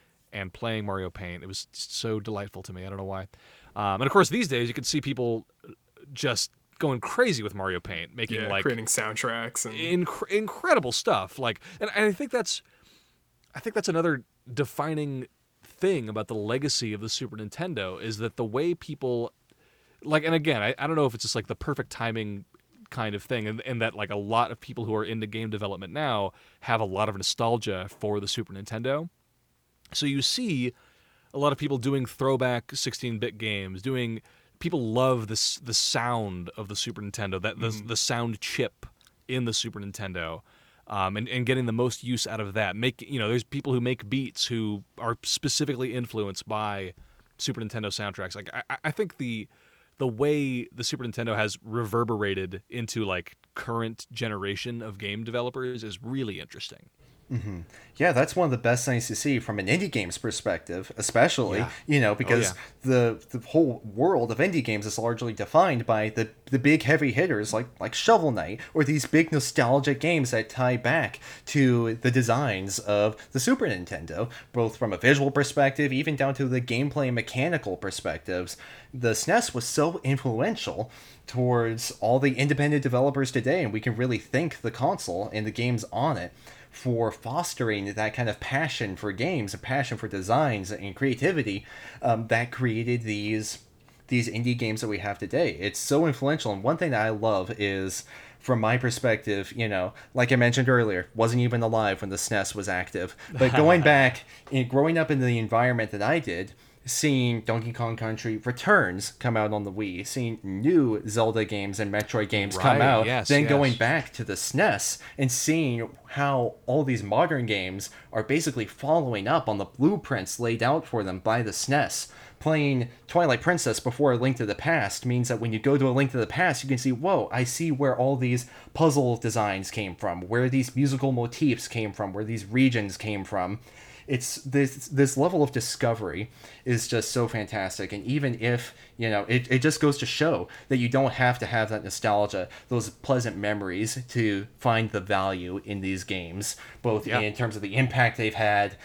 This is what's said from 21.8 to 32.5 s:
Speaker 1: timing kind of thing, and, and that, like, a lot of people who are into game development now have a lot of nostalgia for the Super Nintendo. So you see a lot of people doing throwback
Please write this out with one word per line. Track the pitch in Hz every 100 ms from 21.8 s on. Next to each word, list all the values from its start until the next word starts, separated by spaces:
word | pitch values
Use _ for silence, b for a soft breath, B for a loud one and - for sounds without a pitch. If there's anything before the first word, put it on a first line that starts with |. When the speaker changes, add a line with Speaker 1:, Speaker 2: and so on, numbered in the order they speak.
| 123
Speaker 1:
timing | - 117 113 104 101 92 _ _ _ 226
kind | - 110
of | 101
thing, | - 123 107
and, | 110
and | 127 120
that, | 113
like, | 107 104
a | 104
lot | 101 113 120
of | 117
people | - 120
who | 113
are | 107
into | 104 113 107
game | 110 113
development | 107 104 92 95
now | 120 151 110 98 b b b
have | - 113
a |
lot | 104 95 107
of | 98
nostalgia | - - 117 117 107 92 95
for | - 107 104
the | 101
Super | - 107
Nintendo. | 95 101 113 127 143 170 _ _ _ _ _ _ _ -
So | - 147
you | 139
see | 127 - 240 143 123 - b b b b b
a | 139
lot | 143
of | 139
people | 147 139
doing | 127 139 123
throwback | - 135 131 127